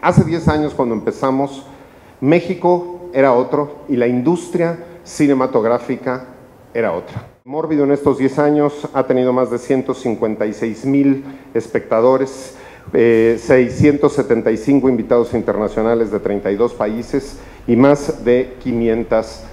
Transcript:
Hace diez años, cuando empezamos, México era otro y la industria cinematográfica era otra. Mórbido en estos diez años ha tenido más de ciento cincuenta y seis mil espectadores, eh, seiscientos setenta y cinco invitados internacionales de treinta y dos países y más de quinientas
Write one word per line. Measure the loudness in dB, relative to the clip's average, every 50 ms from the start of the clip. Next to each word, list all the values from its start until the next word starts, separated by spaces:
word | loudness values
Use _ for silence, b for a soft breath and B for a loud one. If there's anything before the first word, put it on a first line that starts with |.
Hace | 2 4 4 4 4
diez | 4 0 -2 0
años, | 0 0 0 -2 -2 -2
cuando | -2 -2 -2 -2
empezamos, | -2 -2 -4 -4 -2 -2 -2 0 0 -2 -4 -6 -12 -18 B B B B B B B B B B B
México | 2 2 2 2 2 -2 -8 -2 2 2 2 2 0 -8 -12 -14 -14 -6 0
era | 2 4 4 4
otro | 2 2 0 -2 -4 -4 -4 -8 -16 -8 -4
y | -2
la | 0 0
industria | 0 0 0 0 0 0 -2 -4 -6 -4 -2 -2 -2 -2 -6 -12 -18 -20 -20 -20
cinematográfica | -18 -2 0 2 2 4 2 2 0 0 0 2 2 0 0 -2 -4 -6 -6 -4 -6 -6 -6 -8 -14 -20 -20 -20 -20 -20 -20 -20 -8 -4
era | -2 -2 -2 -2
otra. | -4 -8 -10 -14 -14 -14 -14 -20 _ _
Mórbido | -10 -8 -8 -4 -2 0 0 2
en | 2
estos | 2 2 2 0 2 2
diez | 0 0 2 2
años | 2 2 4 2 2 0 -2 -4 -12 -6 -2
ha | -2 0
tenido | 0 2 2 2 2 2
más | 0 0 0
de | -2 -6
ciento | -2 -2 -2 -2 0 -2 -6
cincuenta | -4 -2 -4 -2 0 -2 -2 -2 -2 -4
y | -4 -4
seis | -4 -6 -6 -6 -4 -2
mil | 0 2 4 4 4 2 0 -2 B B B B B -4
espectadores, | -4 -4 -2 -4 -4 -2 0 0 4 4 4 4 4 0 -2 -6 -14 -16 -18 -18 B B B B B B B 2
eh, | 4 4 6 6 6 4 4 2 0
seiscientos | 2 4 4 4 4 2 2 2 4 4 4 4 2 0 2
setenta | 0 0 0 0 0 2 0 -2
y |
cinco | -2 0 2 2 2 4 2
invitados | 0 0 0 0 2 2 2 0 -2
internacionales | -4 -2 -2 -2 -2 -2 -4 -2 -2 0 0 0 0 0 -2 -2
de | -4
treinta | -2 -2 -4 -2 -2 -2 0
y |
dos | 0 0 -2 -2
países | -4 -4 -4 -4 -6 -8 -4 -6 -6 -6 -6 -16 B B B B B B
y | 0 2
más | 4 6 6 6 4 0 -6 -8 -4 0
de | 2 2 2 2 -2 -8 -12 -8
quinientas | -6 -4 -2 0 0 0 -2 -2 0 0 -2 -2 -2 -10 -18 -18 -18